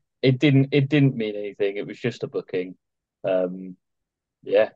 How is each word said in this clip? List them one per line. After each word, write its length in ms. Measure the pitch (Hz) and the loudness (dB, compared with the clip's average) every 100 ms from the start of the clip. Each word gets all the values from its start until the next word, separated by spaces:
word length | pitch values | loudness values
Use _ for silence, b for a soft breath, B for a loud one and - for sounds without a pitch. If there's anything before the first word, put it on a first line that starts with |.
| _ _ | _ _
it 160 | 135 131 | 0 4
didn't, 300 | 151 135 135 | 4 4 4
it 180 | 147 139 | 0 2
didn't 280 | 151 135 120 | 4 2 2
mean 180 | 107 | -6
anything. 420 | 104 104 98 101 101 | -6 -8 -4 -4 -2
It 100 | 95 | -8
was 100 | 101 | -8
just 240 | 120 - | -8 -8
a 60 | - | -8
booking. 480 | - - 92 92 92 _ _ _ _ | -8 -6 -6 -6 -12 _ _ _ _
Um, 520 | 98 92 92 92 92 90 _ _ _ _ _ _ | -4 -2 -2 -6 -14 -18 _ _ _ _ _ _
yeah, 240 | - 101 107 | 0 2 2